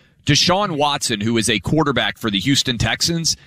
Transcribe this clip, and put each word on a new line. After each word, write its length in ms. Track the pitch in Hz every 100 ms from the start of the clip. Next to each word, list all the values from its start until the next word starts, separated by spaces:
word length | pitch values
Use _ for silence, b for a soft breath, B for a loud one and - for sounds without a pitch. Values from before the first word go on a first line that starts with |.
| b b -
Deshaun 500 | 147 - 185 202 156
Watson, 440 | 147 143 - 110
who 160 | 104 117
is 120 | 101
a 120 | 107
quarterback 580 | - 151 156 120 104 104
for 120 | 117
the 100 | 98
Houston 380 | 92 135 - 120
Texans, 580 | 113 120 - 170 160 -